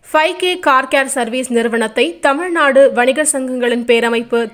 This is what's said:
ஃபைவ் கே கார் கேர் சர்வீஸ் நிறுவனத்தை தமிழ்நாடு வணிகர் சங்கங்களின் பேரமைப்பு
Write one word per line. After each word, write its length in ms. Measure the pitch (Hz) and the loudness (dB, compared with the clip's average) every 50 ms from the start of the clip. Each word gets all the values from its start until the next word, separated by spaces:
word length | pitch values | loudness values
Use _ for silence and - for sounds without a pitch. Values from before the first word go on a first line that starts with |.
| _ - | _ -2
ஃபைவ் 280 | - 311 311 349 349 359 | -2 0 0 0 -2 -2
கே 100 | 359 359 359 359 - | -2 -2 -2 0 0
கார் 220 | 302 269 262 269 269 | 2 2 2 2 0
கேர் 180 | 311 277 269 262 - | 0 0 0 -2 -4
சர்வீஸ் 360 | 269 240 226 226 254 254 - 240 | -4 -4 -4 -4 -6 -4 -2 -2
நிறுவனத்தை 480 | 233 233 233 226 226 226 214 220 247 247 330 339 - - | -2 0 0 -2 -2 -2 -2 0 -2 -2 -2 -2 0 0
தமிழ்நாடு 560 | 285 277 294 349 370 339 330 294 277 262 269 277 262 214 226 | 0 0 0 -2 -4 0 0 2 4 6 6 6 6 4 2
வணிகர் 300 | 240 254 262 294 302 294 | 0 0 0 0 -2 -2
சங்கங்களின் 500 | - 269 262 254 254 247 240 240 233 240 233 240 | -2 -4 -6 -6 -4 -2 -2 -2 -2 -2 0 2
பேரமைப்பு 500 | 240 233 233 233 233 233 233 - 240 233 233 226 | 2 2 2 0 -2 -2 -2 -2 -2 -2 -2 -4